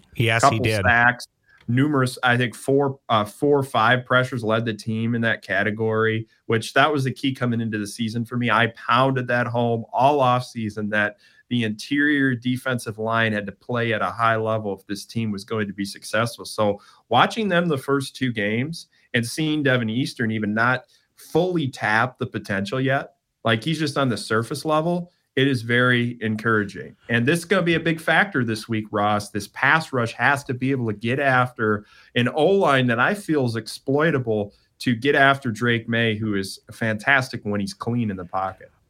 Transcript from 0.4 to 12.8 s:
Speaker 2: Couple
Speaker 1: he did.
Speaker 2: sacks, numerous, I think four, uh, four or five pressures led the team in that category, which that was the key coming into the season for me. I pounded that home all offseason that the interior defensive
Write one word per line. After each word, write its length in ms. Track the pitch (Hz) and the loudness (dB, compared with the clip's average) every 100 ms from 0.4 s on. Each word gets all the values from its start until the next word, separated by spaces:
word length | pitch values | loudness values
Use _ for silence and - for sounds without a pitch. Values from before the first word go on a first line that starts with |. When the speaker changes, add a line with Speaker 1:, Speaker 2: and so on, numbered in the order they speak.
Speaker 2:
Couple 160 | 139 110 | 4 2
Speaker 1:
he 40 | |
did. 200 | 120 107 | 0 0
Speaker 2:
sacks, 440 | 120 120 120 120 - _ _ _ - | 2 4 4 2 -6 _ _ _ -2
numerous, 500 | 120 151 143 127 - | 2 2 2 0 0
I 140 | 127 120 | 0 2
think 180 | 120 | 0
four, 440 | - - 139 139 135 - | -4 0 2 2 -4 -2
uh, 160 | 113 | 0
four 340 | 107 - 143 143 | -2 -2 2 2
or 40 | |
five 420 | 135 117 110 123 | 2 2 4 2
pressures 400 | 127 127 127 123 | 2 0 2 -2
led 220 | 107 113 117 | 0 0 0
the 80 | |
team 400 | 104 - 110 113 | -4 -4 -4 -2
in 80 | 120 | 0
that 200 | 117 107 | 0 -2
category, 840 | - 95 104 107 110 110 110 110 110 _ - | -2 -2 0 -2 -2 0 0 -2 -6 _ -2
which 280 | 117 - | -2 0
that 180 | 135 151 | 4 4
was 120 | 151 | 4
the 80 | 131 | -2
key 220 | - 135 | -2 -4
coming 280 | 131 123 117 | -2 -2 -2
into 160 | 113 107 | -2 -4
the 80 | 101 | -6
season 400 | - 113 117 113 | -4 -4 -4 -4
for 100 | 120 | -2
me. 140 | 120 | 2
I 180 | 107 117 | 2 2
pounded 580 | - - 120 135 131 123 | -2 2 4 4 2 0
that 180 | 123 120 | 0 0
home 380 | 120 120 113 110 | 0 0 -2 -2
all 300 | 104 135 147 | 2 4 4
offseason 680 | 127 123 123 117 107 101 104 | 4 2 -2 -6 -6 -4 -2
that 260 | 107 104 - _ _ - | 0 0 -4 _ _ -4
the 160 | 123 | -2
interior 720 | 110 107 - 143 147 147 135 | -2 -4 -4 0 2 2 2
defensive 640 | 127 127 127 131 127 | 0 -2 -4 -2 -4